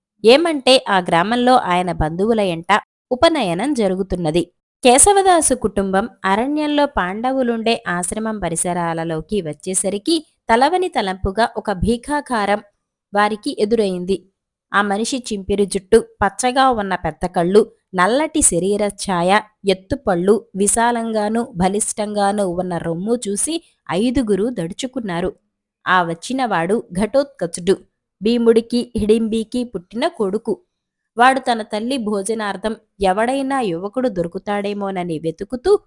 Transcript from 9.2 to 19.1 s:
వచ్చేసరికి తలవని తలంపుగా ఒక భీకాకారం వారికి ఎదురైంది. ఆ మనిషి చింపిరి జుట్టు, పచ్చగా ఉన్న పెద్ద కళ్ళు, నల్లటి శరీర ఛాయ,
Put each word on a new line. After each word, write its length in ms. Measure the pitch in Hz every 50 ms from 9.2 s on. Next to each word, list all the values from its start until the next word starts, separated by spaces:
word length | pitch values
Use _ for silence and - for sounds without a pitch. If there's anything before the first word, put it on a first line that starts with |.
| 156 - 214 202
వచ్చేసరికి 840 | 170 151 151 - - 185 185 - - 190 190 202 - 311 339 311 - _ _ _ _ - 226
తలవని 340 | 240 269 302 359 370 370
తలంపుగా 640 | 359 - 262 202 190 185 190 - 202 190 220 233 - -
ఒక 140 | 214 - 220
భీకాకారం 920 | 196 175 175 202 240 240 - 277 294 294 - - 254 214 202 202 208 214 - _ _ _ _ _ _ _ _ _ -
వారికి 420 | 202 208 208 214 208 - 285 269 -
ఎదురైంది. 680 | 208 208 233 220 208 190 185 180 180 175 196 - - _ _ _ _ _ _ _ _ - -
ఆ 80 | 196
మనిషి 420 | 208 202 196 208 226 - 285 247 247 - 220
చింపిరి 320 | 196 185 - 202 196 202
జుట్టు, 400 | 190 - 196 196 - 220 226 226 - _ - 208
పచ్చగా 460 | 196 196 - - 254 247 277 262 262
ఉన్న 260 | 247 214 196 190 185
పెద్ద 300 | 175 - 160 147 - -
కళ్ళు, 460 | 175 - 180 170 175 196 214 214 - _ _ _ _ 185
నల్లటి 460 | 180 175 202 240 285 311 311 - 311
శరీర 460 | 285 - 185 165 180 196 208 202 208
ఛాయ, 540 | 202 202 - - 202